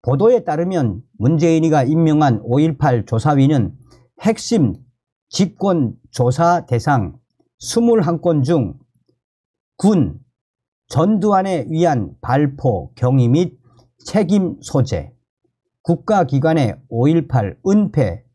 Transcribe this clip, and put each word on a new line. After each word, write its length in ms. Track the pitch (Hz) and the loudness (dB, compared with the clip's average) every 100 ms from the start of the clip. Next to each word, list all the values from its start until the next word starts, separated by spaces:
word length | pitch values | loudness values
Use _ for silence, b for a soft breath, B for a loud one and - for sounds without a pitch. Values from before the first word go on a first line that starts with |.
보도에 420 | - 139 214 240 | -2 0 2 2
따르면 580 | - 151 175 185 123 95 - _ | 0 -4 -2 -2 -2 -4 -12 _
문재인이가 640 | 117 160 170 165 160 151 | 0 2 2 2 2 0
임명한 560 | 131 160 160 151 147 110 | 0 2 2 2 2 0
오일팔 600 | 113 127 160 143 151 120 101 | 0 0 0 0 0 0 -2
조사위는 720 | 113 156 143 135 147 95 - b b b _ | -2 0 2 2 2 -2 -6 b b b _
핵심 520 | 202 220 - 233 123 90 _ _ _ _ _ | -4 -4 -2 0 0 -2 _ _ _ _ _
직권 680 | - 190 - 196 175 120 - _ | -4 -4 -2 -2 0 -2 -6 _
조사 540 | - 123 131 170 175 156 | -2 -2 2 2 0 -2
대상 520 | 120 151 139 92 - _ _ _ _ | -4 0 0 -2 -10 _ _ _ _
스물한 640 | - 226 233 226 170 170 | -4 0 2 2 2 0
건 200 | 175 156 | 0 0
중 360 | 131 170 101 69 _ _ _ _ _ _ _ _ _ _ | 2 0 -2 -8 _ _ _ _ _ _ _ _ _ _
군, 420 | 196 202 101 - _ _ _ _ _ _ _ | 0 2 0 -4 _ _ _ _ _ _ _
전두환에 800 | 135 170 214 208 196 190 175 113 | -2 0 0 2 0 0 -4 -4
위한 460 | 160 170 135 92 - | 0 0 0 -4 -10
발포 720 | - 135 147 139 131 98 - | -2 0 0 -2 -4 -4 -8
경위 340 | - 123 135 120 | -4 0 2 2
및 300 | 143 180 - b b b _ - | 2 0 -6 b b b _ -4
책임 500 | 208 180 202 180 - | -2 0 0 0 -6
소재, 500 | - 170 - 92 - _ _ _ _ _ _ _ | -4 -2 -2 -4 -8 _ _ _ _ _ _ _
국가기관의 1000 | - 170 - 185 170 139 160 160 120 - _ | -4 -4 0 0 2 0 0 0 -2 -4 _
오일팔 680 | 117 135 165 - 127 101 - 190 | -2 2 2 0 -2 -2 -4 0
은폐 580 | 208 208 - 107 85 _ | 0 0 -2 -2 -4 _